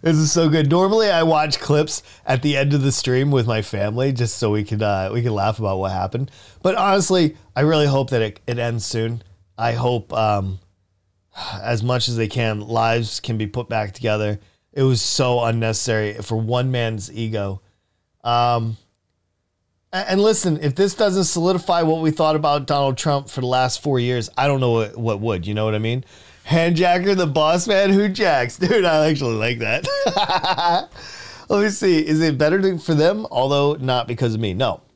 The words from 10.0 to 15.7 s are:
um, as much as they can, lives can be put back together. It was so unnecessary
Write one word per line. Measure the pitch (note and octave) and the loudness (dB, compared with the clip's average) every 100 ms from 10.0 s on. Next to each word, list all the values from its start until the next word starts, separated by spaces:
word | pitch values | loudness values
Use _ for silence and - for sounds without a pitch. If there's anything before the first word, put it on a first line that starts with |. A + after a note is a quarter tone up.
| - | -2
um, | A#2 A2 G#2 G2 F#2+ _ _ _ _ _ _ _ - - G#2+ | 0 2 2 -2 -8 _ _ _ _ _ _ _ -14 -12 -8
as | G2+ A#2 | -4 -2
much | A#2 B2 A#2 | 0 -2 -2
as | A#2 | -2
they | A2 | -4
can, | B2 A2+ G#2+ | -2 -2 -2
lives | A2 A2+ A2+ A#2 A2 - | -4 0 2 0 -2 -8
can | - A2+ | -6 -4
be | G#2+ | -4
put | B2 A#2+ | -6 -4
back | A2+ G#2 | -4 -4
together. | - A#2 G#2+ G#2+ G#2 _ _ _ | -4 -2 0 -2 -4 _ _ _
It | C3+ | 0
was | C3+ A#2+ | 2 2
so | - - B2+ B2 | 0 0 0 2
unnecessary | A#2 A2+ A2+ | 0 0 -2